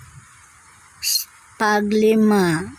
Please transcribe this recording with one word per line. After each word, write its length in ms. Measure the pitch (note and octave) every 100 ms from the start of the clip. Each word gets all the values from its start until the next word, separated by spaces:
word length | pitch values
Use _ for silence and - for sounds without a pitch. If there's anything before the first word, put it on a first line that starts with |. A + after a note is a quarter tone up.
| - - - - - - _ _ _ - - - - - - -
পাগলি 580 | G#3+ G#3 G#3 G#3+ G#3+ A3
মা 480 | G#3+ G#3 F3 D#3+ G3